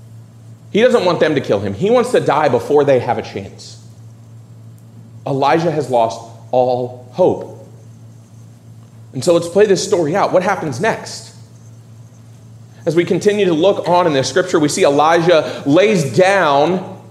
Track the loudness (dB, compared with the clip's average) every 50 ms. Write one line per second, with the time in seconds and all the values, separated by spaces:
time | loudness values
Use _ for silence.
0 | -20 -20 -20 -20 -20 -20 -20 -20 -20 -20 -20 -20 -16 -4 0 2 2 4 2 2
1 | 2 0 0 2 0 0 0 -2 -2 -2 -2 -2 -2 -4 -4 -4 0 2 2 2
2 | 2 2 0 0 0 2 0 2 2 0 0 -2 -2 0 2 2 4 4 2 2
3 | 0 -2 -4 -4 -6 -8 -12 -12 -14 -14 -18 -20 -20 -20 -20 -20 -20 -20 -20 -20
4 | -20 -20 -20 -20 -20 -20 -20 -20 -20 -20 -20 -20 -20 -20 -20 -20 -20 -20 -20 -20
5 | -20 -20 -20 -14 -8 -6 -4 -2 0 0 0 0 0 -2 -2 -2 -4 -2 0 0
6 | 0 0 -2 -8 -14 -18 -20 -20 -12 -4 -2 0 0 0 -2 -4 -6 -8 -10 -16
7 | -20 -14 -2 0 0 0 0 -2 -6 -14 -16 -20 -20 -20 -20 -20 -20 -20 -20 -20
8 | -20 -20 -20 -20 -20 -20 -20 -20 -20 -20 -20 -20 -20 -20 -20 -20 -20 -20 -20 -20
9 | -20 -14 -12 -4 0 0 0 0 0 0 2 2 4 4 2 0 0 -2 -2 0
10 | 0 0 0 -2 -2 0 0 0 0 0 -2 -4 -6 -8 -6 -4 -4 -4 -4 -6
11 | -8 -14 -16 -16 -18 -20 -20 -20 -20 -20 -20 -20 -20 -20 -20 -20 -20 -20 -20 -20
12 | -20 -20 -20 -20 -20 -20 -20 -20 -20 -20 -20 -20 -20 -20 -20 -8 -6 -2 -2 0
13 | 0 0 -2 -2 0 -2 0 0 0 0 0 2 2 0 0 0 -2 0 0 2
14 | 2 2 0 0 -2 0 -2 -2 -2 0 0 0 0 0 0 2 2 2 4 4
15 | 2 2 2 2 2 4 2 2 2 -2 -8 -6 -2 2 2 4 4 4 2 0
16 | -2 0 2 2 2 4 2 2 2 2 2 2 2 0 0 -4 -6 -10 -16 -18
17 | -20 -20